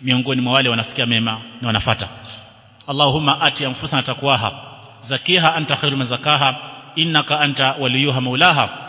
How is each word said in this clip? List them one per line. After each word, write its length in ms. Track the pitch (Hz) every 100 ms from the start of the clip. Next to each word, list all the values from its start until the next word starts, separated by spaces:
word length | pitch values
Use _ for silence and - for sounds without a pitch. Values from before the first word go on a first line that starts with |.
miongoni 400 | 127 127 127 131
mwa 120 | 123
wale 160 | 131 131
wanasikia 380 | 117 113 - 120
mema 340 | 117 117 110 117 -
na 60 | 120
wanafata. 420 | 107 - 110 95 - - - - - - - -
Allahumma 540 | 139 143 143 151 151
ati 260 | 156 135 139
anfusana 360 | 127 151 143
taqwaha, 500 | 127 131 139 131 104 - - - - -
zakiha 540 | - 131 - 180 165 165
anta 220 | 151 139
khairu 200 | 151 139
man 100 | 127
zakaha, 500 | 120 147 147 139 123 - - - -
innaka 440 | 165 156 143 151
anta 340 | 147 135 135 139
waliyuha 420 | 131 127 143 131
maulaha. 480 | 127 127 175 156 113 -